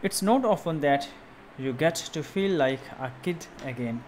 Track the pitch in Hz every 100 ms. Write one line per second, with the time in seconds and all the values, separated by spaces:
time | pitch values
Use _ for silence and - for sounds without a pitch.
0 | 196 - 196 254 247 185 170 160 143 139
1 | - - - - - - 135 120 160 165
2 | - 160 147 190 196 175 131 135 - -
3 | 131 123 - 170 - - 135 123 120 117